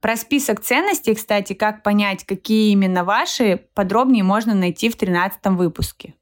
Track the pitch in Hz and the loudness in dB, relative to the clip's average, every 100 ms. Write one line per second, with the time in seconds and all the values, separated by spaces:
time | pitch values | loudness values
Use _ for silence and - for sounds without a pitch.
0 | 214 226 - 285 277 208 - 254 392 349 | -2 -4 -2 -2 0 -4 -2 0 0 -2
1 | - 214 - 208 196 190 214 214 - 208 | -2 -4 0 -2 -2 -4 -4 -2 0 0
2 | 202 190 - 190 - 220 214 202 190 185 | 0 -4 -8 -10 0 2 4 4 2 0
3 | 175 214 349 - 226 180 _ - 196 202 | 0 0 -2 0 0 0 _ -4 0 2
4 | 262 240 190 208 226 202 180 165 226 226 | 4 4 4 2 2 0 0 0 -4 -2
5 | 190 175 185 - 202 185 175 - - - | -2 0 0 -2 -2 0 0 -2 -10 -10
6 | - - | -20 -20